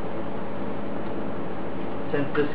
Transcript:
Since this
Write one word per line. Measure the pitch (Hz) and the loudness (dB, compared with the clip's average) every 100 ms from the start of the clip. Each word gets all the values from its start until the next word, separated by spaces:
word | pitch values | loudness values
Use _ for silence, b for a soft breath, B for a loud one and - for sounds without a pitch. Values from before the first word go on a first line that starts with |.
| - - - - - - - - - - - - - - - - - - - - - | 0 0 0 0 0 0 0 0 0 0 0 0 0 0 0 0 0 0 0 0 0
Since | 143 139 147 | 0 2 2
this | 143 | 2